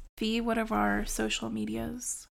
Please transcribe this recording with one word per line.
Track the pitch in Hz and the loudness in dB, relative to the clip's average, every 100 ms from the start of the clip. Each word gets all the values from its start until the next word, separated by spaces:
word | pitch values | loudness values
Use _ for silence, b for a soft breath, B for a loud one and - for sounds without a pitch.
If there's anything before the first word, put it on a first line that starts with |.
| - - | -8 -2
V, | 220 233 | 0 2
what | 233 226 | 2 0
are | 220 | 2
our | 208 208 202 208 | 2 4 2 0
social | - 110 - 226 | 0 0 0 -2
medias? | 220 214 226 233 247 - - - | -2 -2 -2 -4 -4 -6 -8 -10